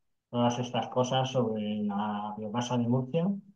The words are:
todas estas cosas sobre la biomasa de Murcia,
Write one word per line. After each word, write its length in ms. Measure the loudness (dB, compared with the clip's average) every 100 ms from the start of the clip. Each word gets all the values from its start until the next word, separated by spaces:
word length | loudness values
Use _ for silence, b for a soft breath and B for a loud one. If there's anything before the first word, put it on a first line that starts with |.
| _ _ _
todas 280 | 0 2 2
estas 280 | -2 -2 0
cosas 420 | 0 2 2 2
sobre 540 | 2 2 0 -2 0
la 500 | 0 0 -2 -2 -4 -6
biomasa 400 | -4 -4 -2 0
de 100 | 2
Murcia, 400 | 2 2 0 0 -2 -6